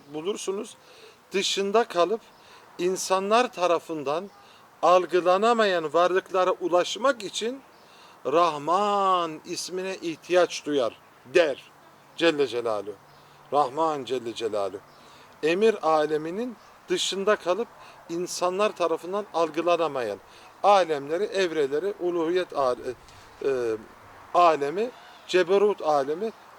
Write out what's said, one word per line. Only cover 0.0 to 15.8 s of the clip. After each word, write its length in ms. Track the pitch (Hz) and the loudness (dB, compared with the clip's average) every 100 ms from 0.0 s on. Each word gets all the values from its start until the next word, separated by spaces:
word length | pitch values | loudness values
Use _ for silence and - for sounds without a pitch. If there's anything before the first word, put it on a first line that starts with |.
| 143 | -14
bulursunuz, 640 | 151 175 220 - 196 240 - - - - - - | -8 -6 -6 -6 -6 -8 -16 -20 -20 -20 -20 -6
dışında 520 | 190 - 190 196 214 | -4 -2 -2 0 2
kalıp 380 | 233 175 170 226 - - - - - - | 2 2 0 0 -8 -20 -20 -20 -16 -4
insanlar 760 | 180 185 - 190 196 226 247 | -2 -2 0 0 2 2 2
tarafından 760 | 175 175 165 - 160 135 160 196 - - - - - | 0 0 0 -2 -8 -4 -6 -6 -18 -20 -20 -20 0
algılanamayan 1080 | 160 185 175 175 170 185 226 233 208 175 156 | 4 6 4 0 2 4 4 2 2 2 0
varlıklara 580 | 160 180 185 - 185 180 | 2 4 2 0 0 0
ulaşmak 720 | - 175 175 170 196 262 233 | 0 2 2 0 0 -2 -2
için 380 | 185 - 220 269 - - - - - - 131 | -4 -6 -6 -8 -14 -20 -20 -20 -20 -10 0
Rahman 1160 | 156 175 147 147 185 208 202 190 185 165 156 - | 2 2 0 0 0 2 2 2 2 0 -8 -10
ismine 500 | 165 - 185 190 190 | -10 -8 -8 -8 -8
ihtiyaç 680 | 165 151 - 180 165 - 147 | -8 -8 0 2 2 -2 -4
duyar 320 | 143 113 - - - - | -2 -2 -4 -20 -20 -2
der 460 | 165 156 123 - - - - - - | 0 2 -2 -12 -20 -20 -20 -16 0
Celle 300 | 165 147 131 | 0 2 0
Celaluhu. 480 | 120 117 104 101 98 - - - - - | -2 -4 -4 -6 -14 -18 -20 -20 -20 -2
Rahman 520 | 143 135 143 160 147 120 | 0 0 0 -2 -2 -4
Celle 300 | 127 117 107 | -6 -6 -6
Celaluhu. 440 | 113 104 98 95 - - - - - - | -4 -4 -4 -8 -16 -20 -20 -20 -20 -4
Emir 440 | 151 180 220 208 | -2 2 2 2